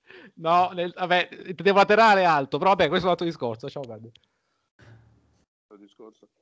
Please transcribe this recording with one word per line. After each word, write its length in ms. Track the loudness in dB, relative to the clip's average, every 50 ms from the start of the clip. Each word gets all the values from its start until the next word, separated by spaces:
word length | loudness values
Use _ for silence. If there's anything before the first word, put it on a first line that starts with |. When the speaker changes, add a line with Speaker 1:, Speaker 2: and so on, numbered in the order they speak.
| _ _ -20 -20 -20 -20 _
Speaker 1:
No, 340 | -8 -2 0 2 2 2 0 -2
nel, 200 | -6 -8 -8 -8
vabbè, 320 | -6 -4 0 0 0 0 -2 -8
intendevo 440 | -18 -16 -14 -10 -4 0 2 4 4
laterale 460 | 4 4 4 4 6 6 6 4 4
alto, 320 | 2 2 2 0 -2 -4 -2
però 120 | 0 2
vabbè, 160 | 2 2 2 0
questo 140 | 0 -2 -2
è 20 | -2
un 20 | -2
altro 140 | -2 -4
discorso, 400 | -6 -8 -6 -8 -8 -8 -8 -12
lasciamo 200 | -14 -14 -14 -14
perdere. 260 | -14 -16 -18 -18 -20 -20 _ _ _ _ _ _ _ _ _ _ _ _ _ -20 -20 -20 -20 _ _ _ _ _ _ _ _ _ _ _ _ _ _ -20 -20
Speaker 2:
Discorso. 500 | -20 -20 _ -20 -20 -20 -20 _ _ _ _ _